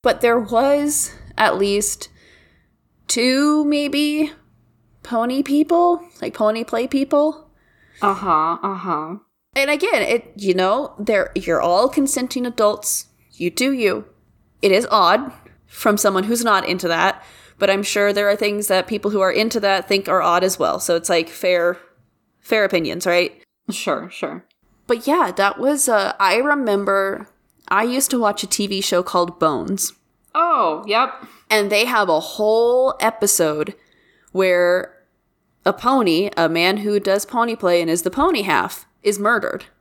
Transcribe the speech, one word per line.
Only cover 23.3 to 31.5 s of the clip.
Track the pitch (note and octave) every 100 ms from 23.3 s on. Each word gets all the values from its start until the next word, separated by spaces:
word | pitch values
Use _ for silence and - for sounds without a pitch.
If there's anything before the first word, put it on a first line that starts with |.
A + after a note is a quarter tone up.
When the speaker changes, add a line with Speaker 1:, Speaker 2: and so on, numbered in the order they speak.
| - _ _ -
Speaker 2:
Sure, | G3 - C#3+ E3+
sure. | - D3+ F3 _ _ _ _ -
Speaker 1:
But | A#3 B3+
yeah, | E4 A#3+ F3+
that | G3 -
was, | B3+ D4 C4
uh, | A3 G3 -
I | G3 G#3
remember | C#4 C#4+ A#3+ G3+ G3+ G3 G3 G3 G#3 _ _ _ -
I | F#3+
used | A#3 B3 C4+
to | B3
watch | G#3+ G#3
a | G3
T | - G3+
V | G3
show | F#3 F3+
called | F3+ F3+ F3 E3+
Bones. | D#3+ C3+ E2 G3 - - _ _ _ D4+
Speaker 2:
Oh, | E4+ D4+ F#3 D#3 G#3+
yep. | G#3+ C4 - - -
Speaker 1:
And | _